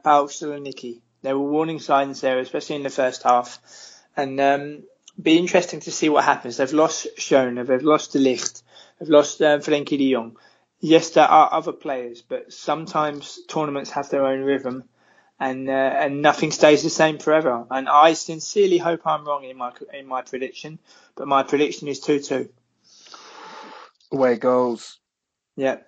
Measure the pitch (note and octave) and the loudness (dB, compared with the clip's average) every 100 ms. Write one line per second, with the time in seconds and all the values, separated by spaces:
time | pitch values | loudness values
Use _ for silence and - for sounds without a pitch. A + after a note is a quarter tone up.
0 | D#3 D3 C#3+ - D3+ D3 C#3 C3 B2 A#2 | 2 4 2 -6 -10 -10 -12 -14 -16 -16
1 | _ _ C3+ C#3 C#3+ D3+ D#3+ D3+ - C#3 | _ _ -4 -4 -2 -2 -2 -4 0 0
2 | C#3 C3 C3 B2+ B2+ D3+ - D3 C#3 C#3+ | 0 -2 -2 -2 -2 -6 -6 -8 -6 -2
3 | B2+ - B2+ B2 B2 - _ - - - | -2 0 2 2 0 -10 _ -20 -20 -20
4 | _ - C#3 C3+ C#3 C#3+ D3 D3 - _ | _ -8 -4 0 2 2 -2 -14 -20 _
5 | - - D#3+ E3 F3+ F3+ - D#3 - - | -20 -4 2 4 4 0 0 -6 -12 -2
6 | D#3 C#3+ C#3+ B2+ B2 A#2+ C3+ D3+ D#3+ - | 0 2 2 0 -4 -4 0 2 2 0
7 | - - - C#3 B2+ B2 A#2+ B2+ D3+ D3+ | -10 -10 2 2 2 -2 -2 0 2 2
8 | - C#3 C3 A#2 - - _ - _ - | 0 0 2 0 -6 -10 _ -20 _ -12
9 | D#3 D3 C#3+ - D#3 D3 D3+ C#3+ C#3+ C#3+ | 2 4 4 2 2 2 0 -2 -2 -2
10 | C3+ B2 A2+ - _ _ _ _ D#3 D#3+ | 0 0 -4 -16 _ _ _ _ 4 4
11 | - D#3 D3 D#3 D3 D#3+ D#3 - D3+ C3 | 4 4 6 6 6 2 -4 -8 -8 -8
12 | A#2+ A#2+ - B2+ - - - D3+ B2+ D#3+ | -8 -14 -10 -10 -10 -10 -6 -6 -4 -4
13 | D3+ C#3+ - - - D#3+ D3+ C#3 C3+ C#3+ | -4 -6 -14 -18 -8 -4 -4 -6 -6 -8
14 | C#3 C#3+ C3+ C3+ C3+ C#3 B2+ C3 - _ | -4 -2 0 0 -2 -2 -4 -10 -12 _
15 | _ _ _ - C3+ C3 C3+ C3+ C3+ C#3 | _ _ _ -8 -6 -6 -4 0 0 0
16 | D3 C#3 D3 - D#3 - D3+ D3 D#3+ - | -2 0 0 2 -2 4 6 6 2 0
17 | D#3 D3+ D#3 D#3 D#3 A#2+ A#2 C3 C3+ D3 | 0 0 0 2 2 -4 -6 -6 2 6
18 | D#3+ D#3+ - D#3+ - G#3 F#3+ F3 E3+ E3 | 6 4 -4 -12 -4 2 2 2 0 -2
19 | D#3+ D3+ D3 C#3+ C3 C3 B2 - - C#3+ | -2 -4 -4 -6 -8 -12 -12 -12 -16 -16
20 | C3+ B2+ B2 B2+ B2+ - D3+ D#3+ _ _ | -10 -8 -8 -8 -10 -12 -18 -18 _ _
21 | _ - C#3+ C#3 C3 C#3+ D3 - C#3+ C#3 | _ -12 0 0 2 0 0 -2 -8 -6
22 | - C#3+ - C3 - _ _ _ _ _ | -2 -2 -2 -6 -6 _ _ _ _ _
23 | - - - - - - - - - _ | -20 -20 -20 -20 -20 -20 -20 -20 -20 _
24 | _ C#3 B2+ A2+ B2+ B2+ B2 A2+ - - | _ 0 2 2 2 2 0 -2 -10 -20
25 | _ _ _ _ _ - C3+ - | _ _ _ _ _ -4 -4 -4